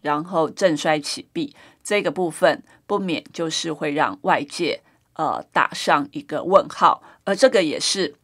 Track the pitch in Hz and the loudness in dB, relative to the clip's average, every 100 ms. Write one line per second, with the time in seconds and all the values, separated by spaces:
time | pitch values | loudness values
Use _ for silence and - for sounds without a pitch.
0 | 147 147 170 180 156 - 190 151 170 156 | -2 -2 -2 -2 -2 2 0 2 0 -2
1 | 147 - - - 151 - - _ - 208 | -2 -12 -10 -6 -6 -8 -20 _ -4 -2
2 | 196 170 180 156 180 139 - _ _ 202 | -2 -2 -4 2 2 2 -6 _ _ -4
3 | 190 156 - - 165 160 165 151 156 147 | -2 -4 -6 -6 -4 -4 -6 -4 -4 0
4 | 135 95 185 151 143 - 170 - _ _ | -2 -2 0 0 0 -4 -4 -4 _ _
5 | _ - 156 95 - - - - - 156 | _ -6 -4 -4 -4 0 0 -2 0 0
6 | 143 151 - 151 160 190 147 - 170 - | 0 -10 -8 -8 2 2 2 2 2 2
7 | - - - 196 262 202 165 127 - 196 | -6 -12 -6 4 4 4 0 -2 -2 -2
8 | 180 - | -4 -6